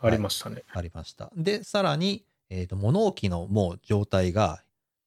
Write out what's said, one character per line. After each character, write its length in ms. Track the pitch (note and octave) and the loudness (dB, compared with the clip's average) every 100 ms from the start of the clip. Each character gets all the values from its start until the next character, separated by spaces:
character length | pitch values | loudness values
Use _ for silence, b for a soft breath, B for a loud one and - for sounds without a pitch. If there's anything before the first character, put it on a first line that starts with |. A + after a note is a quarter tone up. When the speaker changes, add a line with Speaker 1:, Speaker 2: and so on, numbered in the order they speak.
Speaker 1:
あ 80 | A#2 | 0
り 80 | A2 | 2
ま 120 | G2+ | 0
し 80 | - | -4
た 120 | A2+ | -8
ね。 120 | A2 - | -12 -10
Speaker 2:
あ 120 | - | -10
り 120 | E2+ | -8
ま 80 | E2 | -10
し 120 | E2 | -16
た。 180 | - - | -16 -14
で、 300 | F#3 E3 G#3 | -6 -2 -4
さ 180 | - G#3 | -2 0
ら 140 | F#3 D3 | 0 0
に、 280 | F#3 G3+ - _ _ | 0 -2 -8 _ _
え 140 | F#2 | -6
ー 20 | F2+ | -6
と、 100 | F#2+ | 0
物 300 | G2+ F3 A3 | 2 4 2
置 240 | - G2+ | 0 -2
の 160 | F2 F#2 | -2 0
も 260 | G#2 F#2 | 2 2
う 80 | F2+ | -2
状 220 | - G#2 | 0 0
態 280 | G#2 F#2+ F#2 | 2 2 2
が 300 | F2+ G2+ - _ _ _ _ | 2 2 0 _ _ _ _